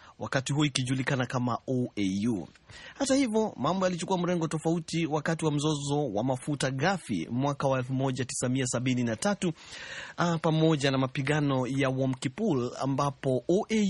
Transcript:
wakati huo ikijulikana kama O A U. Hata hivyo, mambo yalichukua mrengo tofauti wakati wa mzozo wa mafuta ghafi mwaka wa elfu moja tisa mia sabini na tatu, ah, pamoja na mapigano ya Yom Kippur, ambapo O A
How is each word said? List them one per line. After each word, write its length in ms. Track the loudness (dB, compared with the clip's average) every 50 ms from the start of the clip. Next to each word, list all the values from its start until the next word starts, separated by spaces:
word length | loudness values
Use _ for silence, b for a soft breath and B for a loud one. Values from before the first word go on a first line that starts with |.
| B B B B
wakati 340 | -6 -4 -2 -2 -2 0
huo 120 | 0 2 2
ikijulikana 640 | 2 2 0 0 0 -2 -2 0 0 0 0 0
kama 320 | 0 -2 -2 0 0 -2 -2 -2 -2
O 200 | -2 -2 -2 -2 -2
A 320 | -2 0 0 0 0 0 0
U. 200 | -2 -2 -4 -8 -14 -20 _ B B B B B B B
Hata 160 | 0 2 2
hivyo, 380 | 2 2 2 2 0 0 0 -2
mambo 300 | -2 -2 0 0 2 2
yalichukua 320 | 0 0 0 -2 0 0 0
mrengo 300 | 2 2 0 0 0 -2
tofauti 580 | -2 -2 0 0 0 0 -2 -2 -2 -2 0
wakati 380 | 0 0 -2 0 0 -2 0 0
wa 60 | 0
mzozo 600 | 0 2 2 0 0 0 -2 0 0 0 0 0
wa 120 | 0 0 0
mafuta 460 | 0 0 -2 -2 -4 -2 0 0 -2
ghafi 580 | 0 0 0 0 0 0 -2 -4 -4 -4 -2 -2
mwaka 380 | -2 0 0 0 0 0 0 0
wa 100 | 0 0
elfu 160 | -2 -2 -2
moja 300 | 0 0 0 0 -2 -4
tisa 240 | -4 -4 -4 -2 -2
mia 180 | 0 0 0
sabini 380 | 0 -2 0 0 0 0 0 0
na 120 | -2 -2
tatu, 360 | 0 0 -2 0 0 -2 -4 -4 B B B B B B B B B B B B
ah, 220 | B 0 0 0 0
pamoja 520 | 2 2 4 4 6 6 4 4 2 2
na 80 | 2 2
mapigano 680 | 0 0 0 -2 0 0 2 2 2 2 2 2 0
ya 220 | 0 0 0 0 2
Yom 260 | 2 2 0 0 0
Kippur, 560 | -2 -4 -4 -2 0 0 2 2 2 0 -2 -2 -2
ambapo 640 | -2 0 0 2 0 0 -2 -2 0 0 0 0 2 2
O 180 | 2 2 2 2
A 120 | 2 2 4